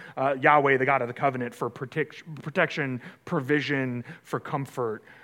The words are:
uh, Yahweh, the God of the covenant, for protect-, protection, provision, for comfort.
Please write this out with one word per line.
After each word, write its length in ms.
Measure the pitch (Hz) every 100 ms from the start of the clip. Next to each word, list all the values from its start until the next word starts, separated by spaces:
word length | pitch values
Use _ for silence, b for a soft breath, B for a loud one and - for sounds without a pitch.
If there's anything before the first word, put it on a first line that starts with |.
| B -
uh, 180 | 135 135
Yahweh, 360 | 147 147 139 131
the 80 | 131
God 180 | 135
of 40 | 120
the 60 |
covenant, 400 | 120 139 127 123
for 160 | - 123
protect-, 540 | - 131 160 143 - - 147
protection, 580 | - 147 160 - 139 123 B B
provision, 800 | - 170 127 147 131 139 131 120 117 165
for 160 | - 131
comfort. 640 | - 147 135 - 120 107 B B